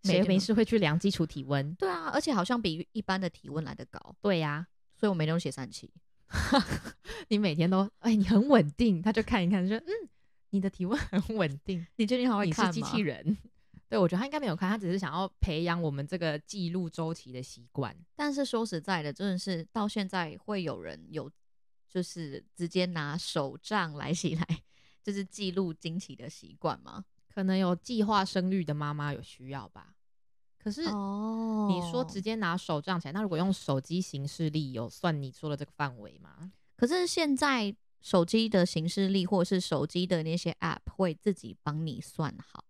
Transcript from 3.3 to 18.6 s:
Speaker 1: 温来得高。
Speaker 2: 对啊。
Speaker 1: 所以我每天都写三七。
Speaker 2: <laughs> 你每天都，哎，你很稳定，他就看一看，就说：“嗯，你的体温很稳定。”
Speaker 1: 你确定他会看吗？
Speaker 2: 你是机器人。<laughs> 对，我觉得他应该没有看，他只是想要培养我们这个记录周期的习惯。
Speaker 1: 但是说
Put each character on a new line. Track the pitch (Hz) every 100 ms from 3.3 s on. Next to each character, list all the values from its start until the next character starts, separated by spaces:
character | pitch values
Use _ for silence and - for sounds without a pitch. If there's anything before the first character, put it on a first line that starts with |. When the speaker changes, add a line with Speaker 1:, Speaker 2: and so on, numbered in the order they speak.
| - -
Speaker 1:
温 | 143
来 | 147
得 | 143 -
高。 | - - -
Speaker 2:
对 | 202 180
啊。 | 151 147 175 _ _ _
Speaker 1:
所 | 214
以 |
我 | 180
每 | 156
天 |
都 | 170
写 | 151
三 | 131 131
七。 | - - - _ _ _
Speaker 2:
<laughs> | - - 277 - - - - - 440 370
你 | 208
每 | 202 156
天 | 165
都， | 190 196 _
哎， | 233 214
你 | 185
很 | 226 269
稳 | 262 151
定， | - 240 175
他 | 190
就 | 220
看 | 220 240
一 | 175
看， | 196 180
就 | 220
说 | 330
：“嗯， | 440 370 _ _ _ _
你 | 196
的 | 190
体 | - 185
温 | 277
很 | - 185 - 220
稳 | 165 139 -
定。” | 185 170 -
Speaker 1:
你 | 214
确 | 247
定 | 247
他 | 208
会 | 202
看 | 156 196
吗？ |
Speaker 2:
你 | 160
是 |
机 | -
器 | 226
人。 | 185 120 156 208 - _
<laughs> | _ - _
对， | 220
我 | 175
觉 | 180
得 |
他 | 269
应 |
该 | 302
没 | 262
有 | 160
看， | 185
他 | 220
只 | 190
是 | 190
想 | 180
要 | 160 190 _
培 | - 156
养 | 170 170
我 | 165
们 | 139 143
这 | 185
个 | 165 151
记 | - 208 170
录 | 180 175
周 | - 160
期 | 165 -
的 | 127
习 | 131 - 120
惯。 | - 127 82 - -
Speaker 1:
但 | 294
是 | 277 269
说 | 226